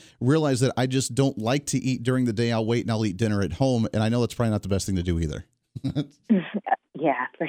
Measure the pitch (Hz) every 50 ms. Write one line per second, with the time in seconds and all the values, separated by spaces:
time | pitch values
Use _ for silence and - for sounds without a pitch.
0 | - - _ - 120 127 151 160 151 143 135 110 135 123 - 123 127 131 127 135
1 | 127 - 117 127 135 135 - 110 107 117 135 147 143 - - 131 - 131 127 -
2 | 117 127 127 131 127 120 104 110 117 117 117 110 113 110 120 120 - 113 113 110
3 | 110 107 87 95 117 107 104 101 98 76 82 - 135 135 127 117 113 - - 107
4 | 107 110 120 123 117 - - - 120 113 107 101 - 95 98 92 - 104 95 87
5 | 85 90 85 82 82 76 71 - - _ _ _ _ _ - - - 135 - 151
6 | 143 - - _ _ - 220 180 156 - - 202 - - - - _ _ - 131
7 | 156 147 131 - 127 - - - 170